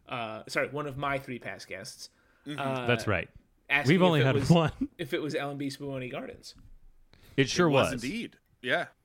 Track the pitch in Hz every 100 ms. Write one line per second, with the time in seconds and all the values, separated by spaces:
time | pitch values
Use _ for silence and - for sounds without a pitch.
0 | - 127 113 107 - 156 127 139 147 131
1 | 143 139 135 120 104 95 - 92 107 -
2 | - _ _ _ 139 147 139 131 120 117
3 | - 92 - - _ _ - 143 135 180
4 | 180 156 135 139 135 170 151 - 285 -
5 | 156 170 151 151 143 143 143 139 143 135
6 | 127 131 - - - - - - - -
7 | _ - - - 135 - 175 139 90 117
8 | 123 220 - - _ _ 123 160 147 _